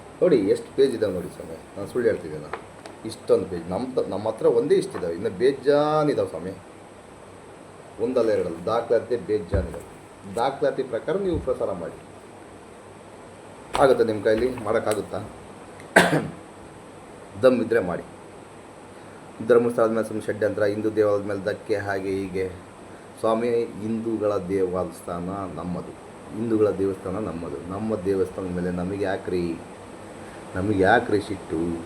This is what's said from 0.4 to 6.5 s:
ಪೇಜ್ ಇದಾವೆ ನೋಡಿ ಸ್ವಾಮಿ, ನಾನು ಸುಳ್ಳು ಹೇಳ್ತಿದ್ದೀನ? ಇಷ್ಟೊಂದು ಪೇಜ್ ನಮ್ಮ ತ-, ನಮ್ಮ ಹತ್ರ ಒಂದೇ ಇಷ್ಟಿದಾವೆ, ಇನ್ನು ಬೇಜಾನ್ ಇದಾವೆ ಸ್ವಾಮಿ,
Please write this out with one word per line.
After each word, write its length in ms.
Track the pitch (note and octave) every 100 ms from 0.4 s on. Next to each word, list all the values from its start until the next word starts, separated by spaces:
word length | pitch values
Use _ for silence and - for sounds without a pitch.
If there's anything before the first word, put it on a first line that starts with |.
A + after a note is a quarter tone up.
| G2 A#2+ - -
ಪೇಜ್ 160 | C3+
ಇದಾವೆ 220 | A2+ G2+
ನೋಡಿ 140 | F2+ F2+
ಸ್ವಾಮಿ, 500 | - D#2+ E2 - G2
ನಾನು 120 | G2
ಸುಳ್ಳು 200 | B2 A2+
ಹೇಳ್ತಿದ್ದೀನ? 360 | F#2 D#2+ D2+ D2 - - - - - A2
ಇಷ್ಟೊಂದು 400 | - - A2+ F2+
ಪೇಜ್ 240 | F2 E2
ನಮ್ಮ 180 | F#2 B2+ A#2+
ತ-, 120 | G2+
ನಮ್ಮ 200 | G2 G#2+
ಹತ್ರ 180 | - D#3+
ಒಂದೇ 300 | - D3 G3
ಇಷ್ಟಿದಾವೆ, 380 | - - F2
ಇನ್ನು 160 | E2+ A2
ಬೇಜಾನ್ 840 | F#2 B2+ C#3 B2+ D3 D3+ D3+ D3
ಇದಾವೆ 180 | A2 F#2+
ಸ್ವಾಮಿ, 220 | E2 F#2